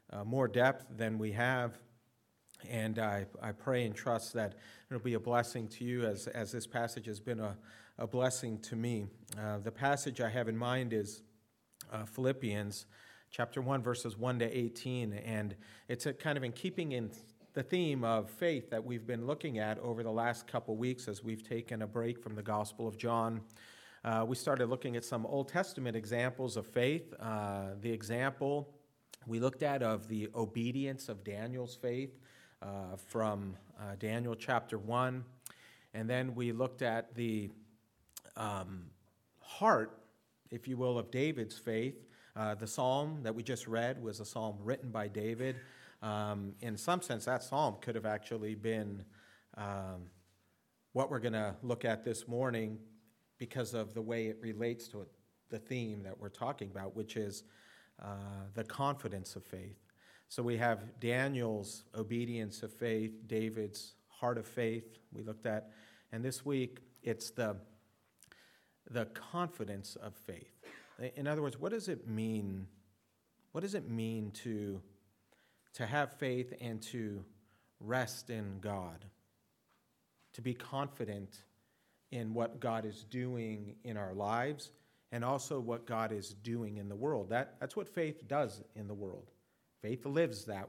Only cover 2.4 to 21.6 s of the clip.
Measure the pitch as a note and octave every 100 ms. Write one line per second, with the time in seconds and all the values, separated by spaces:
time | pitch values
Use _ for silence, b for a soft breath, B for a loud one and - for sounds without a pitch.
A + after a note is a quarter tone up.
2.4 | _ - F#2 A#2 A2 G#2+ A2 G2+ G2 -
3.4 | G#2+ G#2 C3+ B2 A#2 G#2 B2+ A2+ - A#2
4.4 | G2+ - B B B B2 A#2+ A2 A#2+ A#2+
5.4 | A#2+ B2 G#2+ - B2 B2 A2+ G2 - A#2
6.4 | G#2 A#2+ - A#2+ A#2 A#2+ G#2+ G2+ B2+ A2+
7.4 | G#2+ G2+ B B B B A#2 B2 B2+ B2
8.4 | A#2+ G#2+ - A2+ A#2+ A2+ G2+ - - G#2+
9.4 | G#2+ G#2 G#2+ - C#3 C#3+ D3 B2 A2+ B2
10.4 | A2+ A2+ A#2+ B2+ A#2+ A2 G2+ - - _
11.4 | _ _ _ - - A2 G#2+ - C3 C3
12.4 | A#2+ G#2 G#2 G#2+ - B B B B -
13.4 | A#2 C3+ B2+ C3+ A#2+ A#2+ A#2 G#2 B2 B2
14.4 | A#2 B2+ A#2 A#2 C3 B2+ A2+ G2+ A2+ A2
15.4 | G#2 F#2+ B B B B2 D3+ B2+ D#3 C#3+
16.4 | B2+ A#2+ F#3 F#3 D#3+ B2+ A2 - - -
17.4 | - C#3 C3 F3+ D#3+ C3+ A2+ A2 G#2 -
18.4 | F3 C#3+ - A2+ B2 A#2+ A2+ A#2 A#2+ D3+
19.4 | D#3 A2+ G#2+ G#2+ A#2+ A2+ A2+ A2 A#2+ A#2
20.4 | - A2+ A2+ A2 B2+ B2+ - G2+ A2+ A2
21.4 | - A#2